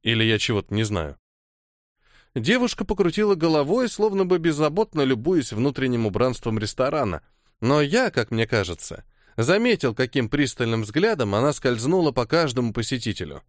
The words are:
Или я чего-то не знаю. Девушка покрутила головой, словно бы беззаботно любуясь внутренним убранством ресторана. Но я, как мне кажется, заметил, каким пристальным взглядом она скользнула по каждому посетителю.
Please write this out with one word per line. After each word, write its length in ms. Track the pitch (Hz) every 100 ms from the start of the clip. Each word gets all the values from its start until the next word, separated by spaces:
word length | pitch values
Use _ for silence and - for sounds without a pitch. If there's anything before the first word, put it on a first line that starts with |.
Или 200 | 107 113
я 160 | 110 107
чего-то 340 | - 104 -
не 120 | 104
знаю. 340 | 110 101 76 - _ _ _ _ _ _ _ _ _ _ _ 123
Девушка 480 | 113 247 247 -
покрутила 500 | 196 202 175 208 208
головой, 540 | 185 165 156 143 226 240
словно 360 | - 214 196
бы 140 | 190 180
беззаботно 640 | 165 147 156 165 220 160
любуясь 500 | 135 123 131 180 123
внутренним 540 | 107 135 135 131 120 110
убранством 540 | 98 127 120 117 110
ресторана. 640 | 104 - 131 151 113 80 _ _ _ _
Но 220 | 117 151
я, 280 | 143 220 240
как 200 | - 113
мне 160 | 113 113
кажется, 580 | 110 87 87 - - - _ _ -
заметил, 560 | 120 196 240 202 131
каким 360 | 110 131 139 113
пристальным 540 | 139 135 - 117 113
взглядом 520 | 107 143 214 190 107
она 180 | 104 143
скользнула 600 | - 131 117 123 185 156
по 140 | 127 117
каждому 460 | 160 156 123 120
посетителю. 680 | 113 110 127 117 98 80 69